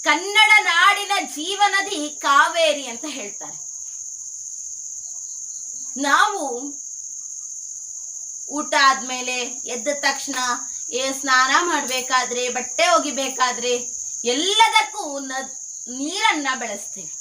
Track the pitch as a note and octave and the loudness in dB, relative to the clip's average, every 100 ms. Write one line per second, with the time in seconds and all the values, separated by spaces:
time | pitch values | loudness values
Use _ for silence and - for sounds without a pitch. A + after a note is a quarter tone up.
0 | D#4+ D4+ F#4+ G#4+ G#4+ G#4+ F#4 E4+ G4+ G4+ | 2 0 2 6 8 8 6 6 6 4
1 | G4 G4 D#4 - E4 G4 G4+ G4 G4 E4+ | 2 0 -2 -6 -4 2 4 4 0 -2
2 | D4 - D4+ C#4+ E4 E4+ D#4+ C#4+ B3+ A#3 | -4 -2 4 6 6 6 4 4 -2 -8
3 | D#4 C4 G3+ - D3+ D3 - - - - | -8 -8 -8 -10 -12 -12 -12 -12 -12 -12
4 | - - - - - - - - - - | -12 -10 -12 -10 -10 -10 -10 -10 -10 -10
5 | - - - - - - - - - - | -10 -10 -10 -10 -10 -10 -8 -8 -8 -2
6 | C#4+ D4+ G#4 G4+ C#4 A#3+ C#4+ C#4+ - - | 2 4 4 2 -4 -4 -8 -10 -12 -12
7 | - - - - - - - - - - | -12 -12 -12 -12 -12 -12 -12 -14 -12 -12
8 | - - - - - C#4+ D4 D4+ C4+ C4 | -12 -12 -12 -12 -8 -6 0 4 6 4
9 | B3+ B3+ B3+ B3 A#3+ - A3+ A#3+ A3 C#4+ | -2 -4 -4 -4 -4 -6 -6 -4 -2 0
10 | C#4 C4 - C4 B3+ B3 - - - B3 | 0 0 -4 -2 -2 -2 -4 -10 -6 -2
11 | C4+ C4+ C#4 C4 B3+ D4 F4 D4+ C#4 B3+ | -2 -2 2 4 6 4 4 0 0 -2
12 | B3 B3+ - A#3+ B3 A#3+ A#3 - F4 E4 | 2 2 2 -2 -2 -2 -4 2 6 6
13 | C#4+ B3+ C4 - B3+ A#3+ B3 A#3+ - - | 4 -2 -4 2 0 2 0 0 -2 -8
14 | - - A#3 B3+ F4+ G#4 A4 A4 F4+ G#4 | -8 -4 0 2 2 6 6 6 2 -4
15 | E4 C#4 C4+ C4 C4 - - - - B3+ | -6 -6 -4 -6 -6 -10 -12 -14 -12 -6
16 | D4 F#4+ A4 E4 C#4 A#3+ A#3 G3+ - G3 | -4 2 2 2 0 -2 -4 -8 -10 -12
17 | D#3+ - | -12 -12